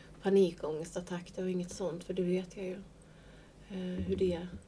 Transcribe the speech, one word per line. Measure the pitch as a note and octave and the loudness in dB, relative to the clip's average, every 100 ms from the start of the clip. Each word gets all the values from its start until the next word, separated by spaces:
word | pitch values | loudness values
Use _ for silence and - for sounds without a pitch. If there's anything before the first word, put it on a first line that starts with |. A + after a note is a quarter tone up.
| - - | -20 -4
panikångestattack, | G3 G3 F3+ E3 D3 D#3 E3 F#3+ F3+ F3 F3 - | 6 8 8 4 -4 -4 -4 -6 -4 -6 -6 -4
det | |
var | F#3 | -2
inget | F3+ F3 | 0 -2
sånt, | - F3+ E3+ | -4 -4 -4
för | - | -4
det | F#3+ | -2
vet | F3 F#3 F#3 G#3+ | 2 2 0 -8
jag | F#3 | -8
ju, | F#3+ G3 - - - - - - - - | -8 -12 -18 -20 -20 -20 -20 -20 -20 -12
eh, | F#3+ F#3 F3+ F3+ | -6 -4 -4 0
hur | F#3+ | 2
det | F#3+ E3+ F3+ F3+ | 2 2 -4 -12